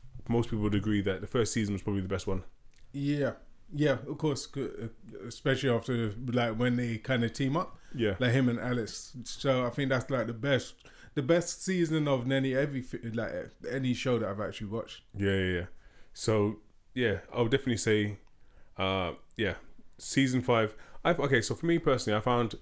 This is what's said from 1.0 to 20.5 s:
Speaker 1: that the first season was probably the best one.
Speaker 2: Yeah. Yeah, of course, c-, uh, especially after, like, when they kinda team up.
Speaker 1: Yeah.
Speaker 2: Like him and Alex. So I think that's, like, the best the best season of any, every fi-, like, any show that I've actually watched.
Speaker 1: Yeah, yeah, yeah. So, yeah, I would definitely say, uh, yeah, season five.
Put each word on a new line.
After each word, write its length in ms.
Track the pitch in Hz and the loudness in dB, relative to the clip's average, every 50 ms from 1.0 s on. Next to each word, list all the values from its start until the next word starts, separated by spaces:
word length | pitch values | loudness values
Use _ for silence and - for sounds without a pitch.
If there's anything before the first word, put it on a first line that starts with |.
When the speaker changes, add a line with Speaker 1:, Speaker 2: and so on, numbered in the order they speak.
Speaker 1:
that 200 | 95 98 92 87 | 2 0 0 -2
the 60 | 101 - | -4 -2
first 260 | - 127 110 98 - | 2 2 2 2 2
season 200 | 120 110 101 101 | 0 0 0 0
was 80 | 92 | -2
probably 200 | - 110 101 98 | -2 -2 -2 0
the 60 | 92 92 | 0 0
best 180 | 98 90 - 101 | -2 -2 0 0
one. 160 | 95 92 90 - - - - - - - - - | 0 0 -2 -6 -16 -18 -20 -20 -20 -20 -20 -12
Speaker 2:
Yeah. 400 | - 143 139 143 147 147 139 131 214 - - - - - - - 175 | -8 -4 -2 0 0 2 0 0 -2 -4 -14 -20 -20 -20 -18 -10 -2
Yeah, 240 | 143 151 151 131 104 120 160 | 2 2 2 2 2 -2 -8
of 100 | 160 - | -6 -2
course, 320 | 156 156 135 - - - - | 0 0 0 -2 -6 -8 -6
c-, 120 | 143 123 | -6 -6
uh, 220 | 85 - - 113 113 - - - - 110 - 98 | -6 -6 -6 -8 -8 -8 -12 -18 -16 -14 -12 -12
especially 440 | 117 113 - - 139 131 127 - 131 | -12 -10 -4 0 2 2 2 4 2
after, 440 | 117 117 - - 123 117 117 107 101 113 131 127 | 2 2 2 0 0 0 0 0 -2 -4 -4 0
like, 320 | 117 123 120 117 110 110 | 2 2 2 2 2 2
when 160 | 123 123 120 | 2 2 4
they 220 | 123 123 117 117 110 | 2 0 0 -2 -4
kinda 320 | - - 131 117 120 117 | -2 0 0 2 2 0
team 260 | - - 139 131 139 | 0 0 0 0 2
up. 220 | 175 - - - - - - - | 0 -2 -2 -6 -16 -16 -10 -4
Speaker 1:
Yeah. 200 | 135 113 104 92 - | 0 0 2 2 2
Speaker 2:
Like 140 | 123 120 117 | 2 4 4
him 160 | 135 131 123 | 4 4 4
and 100 | 120 117 | 2 0
Alex. 540 | 101 123 123 120 107 - - - - - - 127 117 | -2 -2 -2 -2 -2 -4 -6 -10 -12 -12 -14 -12 -10
So 420 | - - - - 139 131 127 123 | -10 -8 -4 2 2 2 2 2
I 40 | 120 | 0
think 200 | 113 151 143 131 | 0 -2 0 2
that's, 200 | 131 123 120 - | 2 0 0 0
like, 160 | 139 123 110 117 | -2 0 0 -2
the 60 | 117 | -4
best 420 | 110 117 143 139 120 - - - - - - - - - - - | -4 0 2 2 2 0 -2 -14 -18 -20 -20 -20 -20 -18 -8 -6
the 80 | 151 | -4
best 420 | 131 131 165 175 170 - - - - | 2 4 4 4 4 0 -6 -6 -4
season 440 | 190 190 180 170 156 160 160 151 143 | -2 0 0 2 2 2 0 2 2
of 220 | 139 127 117 131 | 2 0 2 2
any, 240 | 135 135 135 135 127 | 2 2 2 2 2
every 260 | 131 143 143 139 127 | 2 0 0 -2 -6
fi-, 180 | 127 - - - - 117 110 | -6 -6 -10 -8 -8 -4 -4
like, 380 | 117 107 80 - 90 - - - - - - | -2 -4 -2 -4 -6 -8 -8 -12 -14 -10 -6
any 240 | 123 139 131 127 123 | -4 -2 0 0 0
show 240 | 117 - 135 123 110 | 0 0 0 0 2
that 100 | 107 98 | 0 -2
I've 100 | 98 104 | -2 -4
actually 280 | 104 - 101 - 110 98 | -4 -6 -6 -8 -8 -6
watched. 340 | 107 113 - - - - - - - 98 | -6 -6 -6 -8 -12 -20 -20 -14 -6 0
Speaker 1:
Yeah, 140 | 101 98 98 | 0 2 2
yeah, 180 | 95 92 92 90 87 | 2 2 2 0 -2
yeah. 60 | - - - - - - - - - - - | -2 -6 -10 -16 -18 -20 -20 -20 -20 -16 -10
So, 440 | - - - 110 107 104 107 110 - - - _ - _ - - | -4 0 2 4 4 4 2 0 -4 -12 -20 _ -20 _ -10 -4
yeah, 240 | 127 123 110 95 90 - - - | 0 0 2 0 0 -4 -6 -2
I 80 | 120 | 0
would 100 | 120 110 | 2 2
definitely 260 | 139 131 - 131 117 107 | 2 2 2 0 0 0
say, 400 | - 113 107 107 104 104 104 - - - - - - - - - - - - - | 2 4 4 4 2 0 -4 -8 -14 -20 -20 -20 -20 -20 -20 -20 -20 -16 -6 -2
uh, 360 | 95 95 95 95 92 82 71 - - - - - | -2 0 0 0 -2 -2 -4 -8 -14 -14 -6 -2
yeah, 180 | 107 95 82 - - - - - - - - - | -2 -2 -2 -4 -10 -16 -18 -16 -18 -18 -16 -10
season 440 | - - - 135 135 127 127 127 | -6 -2 2 2 2 4 2 0
five. 320 | 120 - | 2 4